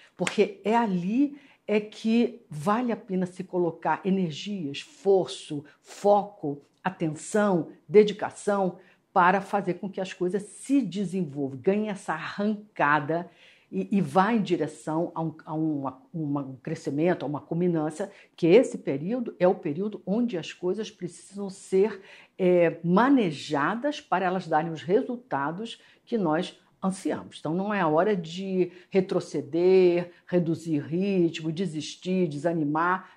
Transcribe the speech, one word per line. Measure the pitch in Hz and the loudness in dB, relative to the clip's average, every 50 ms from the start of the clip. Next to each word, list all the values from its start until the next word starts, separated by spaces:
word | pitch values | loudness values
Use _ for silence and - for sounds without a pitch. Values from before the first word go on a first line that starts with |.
| - _ _ | -20 _ _
porque | - 180 - - 220 196 196 - - - | -6 -6 -2 0 0 0 0 0 -4 -2
é | 202 226 | 0 2
ali | 233 240 208 185 175 170 190 226 269 285 277 - - - _ _ _ _ - | 2 2 2 0 -2 -2 0 2 2 0 0 -2 -10 -20 _ _ _ _ -2
é | 208 214 | 0 0
que | 208 214 - - - 220 226 233 240 - - - _ _ | 0 -4 -10 -4 0 2 4 4 2 2 -2 -10 _ _
vale | 151 151 143 202 208 240 254 233 208 | -12 -4 0 0 0 0 0 -2 -4
a | |
pena | 196 - - 185 185 180 | -4 -6 -4 -2 -2 -2
se | 180 - - 185 | -2 -6 -12 -12
colocar | - - 180 175 165 165 - - 170 156 - - | -6 -2 0 0 -2 -2 -2 -2 -2 -2 0 0
energia, | 190 190 190 180 160 143 - - 202 208 190 156 139 | 0 0 2 0 -2 -4 -8 -8 -8 -8 -6 -6 -8
esforço, | 139 - - - - - - 196 196 185 165 - - - - - 156 147 - - _ _ | -8 -10 -14 -16 -20 -2 2 4 4 4 2 0 -6 -12 -10 -10 -10 -10 -10 -12 _ _
foco, | _ - - - - 202 202 202 190 202 - - - 143 143 143 - _ _ _ | _ -20 -14 0 2 4 4 4 2 -2 -10 -8 -6 -6 -6 -8 -12 _ _ _
atenção, | - 185 185 - 175 156 147 - - - - 214 208 208 185 165 143 - - _ _ | -8 -8 -4 -2 -4 -4 -4 -6 -8 -2 0 2 2 4 2 0 -2 -4 -12 _ _
dedicação | - 151 208 214 208 190 - 139 117 - - - 208 202 202 190 180 - - - _ _ _ _ _ | 6 6 6 6 6 2 -4 -6 -8 -8 -6 -4 -2 0 0 0 -2 -2 -8 -18 _ _ _ _ _
para | _ 196 175 180 196 196 | _ 4 6 6 4 2
fazer | 190 - - 202 - 180 175 | -2 -2 -4 -2 -2 -2 -6
com | - 208 190 | -6 -8 -10
que | - 196 | -8 -8
as | 185 185 - | -8 -8 -4
coisas | - 180 180 185 196 196 | -4 -4 -2 -2 -4 -6
se | - - - - - 277 285 | -10 -16 -16 -4 0 0 0
desenvolvam, | 233 175 160 208 202 160 180 190 175 143 135 147 139 131 135 127 | 0 0 -4 -4 -4 -2 -2 -4 -4 -4 -4 -4 -4 -4 -6 -2
ganhem | 113 190 196 208 214 214 | 0 0 2 2 -2 -4
essa | 196 - - - 160 | -6 -6 -6 -6 -6
arrancada | 160 165 - - 202 208 208 208 208 - - _ - 151 143 151 151 143 143 160 170 180 180 - _ - - _ _ _ _ | -6 -6 -8 -6 -2 -2 -2 -2 -4 -8 -14 _ 0 4 4 4 4 2 0 -4 -4 -4 -8 -16 _ -20 -20 _ _ _ _
e, | - 190 190 - 214 | -6 -6 -2 0 2
e | 196 | 2
vá | 170 135 135 190 185 214 | 2 4 4 4 4 4
em | 240 220 | 2 0
direção | 180 - 175 - 151 - - - - 160 156 160 175 - - | 2 0 0 0 0 -4 -6 -10 -8 -4 -2 -2 -2 -2 -4
a | 160 | -4
um, | 165 160 151 - - | -4 -4 -6 -8 -12
a | 165 156 | -8 -4
uma, | 156 160 156 151 139 135 131 135 - _ _ - | -2 -2 -2 -2 -2 -4 -6 -8 -10 _ _ -8
uma, | 165 151 143 143 143 | -6 -4 -2 -2 -2
um | 135 135 131 | -4 -6 -12
crescimento, | - - 156 156 151 - 156 139 147 165 180 170 175 143 | -12 -8 -8 -8 -6 -6 -4 -2 0 2 2 2 0 -2
a | |
uma | 139 147 135 | -6 -6 -8
culminância, | - - 175 165 180 180 165 160 151 156 156 - 196 - - - - _ _ | -6 -4 -2 0 2 2 2 0 -2 -4 -4 -6 -10 -10 -10 -20 -20 _ _
que | - 175 | 0 4
esse | 160 185 247 240 - - | 8 8 8 8 6 -2
período | - - 165 139 135 151 190 240 254 226 - - | -8 -6 -6 -6 -4 -4 -4 -4 -4 -4 -8 -2
é | - 180 | 2 2
o | 185 196 | 2 2
período | 190 - 160 143 175 202 214 208 - - | 2 -2 -6 -4 -4 -4 -6 -8 -8 -6
onde | 185 196 240 247 - 185 | -4 -2 0 0 -2 -2
as | 165 147 - - | -6 -6 -8 -10
coisas | - 180 180 196 214 208 - | -6 -4 -4 -2 -4 -6 -10
precisam | - _ 175 170 - - - - 190 202 202 190 | -10 _ -12 -12 -12 -16 -20 -16 -12 -10 -10 -10
ser, | 190 - - - 190 190 202 220 - - - - - - - _ _ - | -12 -14 -6 0 2 2 2 2 0 -8 -16 -20 -20 -20 -20 _ _ 0
é, | 190 180 180 175 170 165 165 165 | 2 4 6 6 4 4 2 -2
manejadas | - 170 180 202 240 269 285 262 208 165 147 127 - 143 151 139 143 170 214 240 262 294 294 - | 0 2 4 4 6 6 4 4 4 2 -2 -6 -6 -4 -2 0 0 0 -2 -2 -4 -6 -6 -6
para | - _ 180 185 190 | -4 _ -2 0 0
elas | 175 185 185 185 | 0 0 -2 -2
darem | 160 160 151 165 165 | 0 0 0 0 -2
os | 160 143 | -6 -8
resultados | 120 160 196 262 254 254 240 240 - _ 143 135 139 151 170 190 226 226 - - _ _ _ _ _ | -2 0 2 2 2 0 -6 -10 -8 _ -4 -2 -2 -4 -6 -8 -10 -12 -14 -18 _ _ _ _ _
que | - 240 | -4 -2
nós | 220 185 156 151 165 - - - _ _ _ _ _ | 0 2 2 2 0 -2 -4 -10 _ _ _ _ _
ansiamos. | - 190 190 - - 302 - 98 92 104 - - | -4 -4 -4 -2 -4 -4 -4 -4 -8 -14 -18 -8
Então, | - 147 165 | -6 -4 -2
não | 185 196 214 208 | -2 -2 -2 0
é | 196 | 0
a | 175 | 2
hora | 156 151 160 185 214 208 | 4 4 4 4 2 0
de | 180 165 160 165 185 196 190 190 185 175 180 - - - _ | -2 -4 -8 -10 -8 -6 -2 0 0 0 0 -2 -12 -14 _
retroceder, | - 190 185 - 185 175 - - - 147 131 127 151 170 175 185 190 190 185 175 170 175 175 175 - _ _ | 0 0 0 0 -2 -4 -4 -4 -6 -8 -6 -4 -2 2 4 6 6 8 6 6 4 2 -2 -6 -12 _ _
reduzir | - 180 180 165 160 160 - - 170 156 | 0 0 0 2 0 -2 -4 -2 -2 -2
ritmo, | 147 131 120 160 180 196 202 196 185 170 160 - - 156 160 | -2 -2 -2 -2 -2 0 2 2 2 2 2 0 -4 -6 -6
desistir, | 156 175 196 170 151 156 - - - - - 180 185 185 180 | -4 -4 -4 -4 -6 -8 -10 -10 -14 -10 -4 -2 0 0 0
desanimar. | 156 143 143 143 175 170 165 151 143 151 156 170 175 185 190 - - - | 0 -2 -2 -2 -2 0 0 0 0 0 0 2 0 0 -2 -4 -14 -18